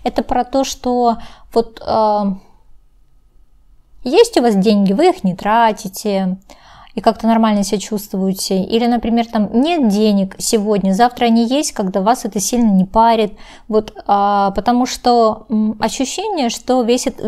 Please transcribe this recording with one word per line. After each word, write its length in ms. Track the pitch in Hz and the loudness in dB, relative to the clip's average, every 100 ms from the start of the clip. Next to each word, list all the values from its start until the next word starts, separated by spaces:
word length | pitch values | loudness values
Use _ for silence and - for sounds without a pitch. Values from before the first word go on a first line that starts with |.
Это 200 | - - | -6 -4
про 200 | 233 247 | -2 -2
то, 200 | 240 269 | -2 -2
что 540 | 269 - 247 247 240 233 - - - | -4 -4 -4 0 0 -2 -6 -20 -6
вот, 280 | - 233 - - | -2 -2 -6 -4
э, 500 | 220 214 208 202 190 - _ _ - _ _ _ _ _ _ _ _ _ - _ - | 0 0 0 -2 -6 -10 _ _ -20 _ _ _ _ _ _ _ _ _ -20 _ -12
есть 340 | - 330 466 - | -2 4 4 4
у 40 | |
вас 140 | 240 202 | 2 2
деньги, 380 | 196 208 196 | 2 2 2
вы 160 | 196 359 | 2 2
их 140 | - | 2
не 120 | 285 269 | -2 -4
тратите, 1000 | 208 226 226 214 190 190 214 196 185 190 - - - - - - | 0 2 2 0 -8 -8 -4 -2 -2 -6 -10 -20 -20 -20 -14 -4
и 60 | |
как-то 260 | - 220 220 | -2 0 0
нормально 360 | 226 226 208 | 2 2 0
себя 160 | 196 208 | -2 -4
чувствуете. 840 | - 208 - 196 190 190 - 185 | -4 -8 -6 -4 -2 -2 -2 -2
Или, 240 | 185 226 240 | 0 0 0
например, 380 | 240 240 233 233 | -2 0 -2 -2
там, 240 | 220 202 226 | -2 -2 0
«Нет 280 | 294 349 233 | 0 2 0
денег 460 | 196 214 202 190 - | 2 2 2 -2 -6
сегодня, 540 | - 226 202 208 190 | -2 -2 0 0 0
завтра 320 | 190 240 240 240 | 2 0 2 2
они 200 | 226 233 | 2 2
есть, 280 | 269 302 | -2 -4
когда 280 | - 196 196 | -4 -4 -2
вас 240 | 190 254 226 | 0 0 -2
это 140 | 202 | -6
сильно 320 | - 240 233 | -2 0 2
не 140 | 190 185 | 2 2
парит». 480 | 220 233 226 214 - - - - | 2 4 4 0 -4 -20 -20 -4
Вот, 260 | 214 214 - - | -2 -2 -8 -2
а, 440 | 202 202 202 196 | 0 2 2 0
потому 340 | 196 208 240 254 | -2 0 0 0
что, 600 | - 247 240 220 220 - | -2 0 4 2 0 -4
м, 260 | 214 214 220 | -2 -2 -2
ощущение, 720 | 220 - 262 - 427 370 240 | -4 -4 -6 -6 -6 -2 -4
что 320 | - - 254 | -4 -2 0
весь 240 | 226 247 254 | 2 0 -2
эт-, 140 | - | -6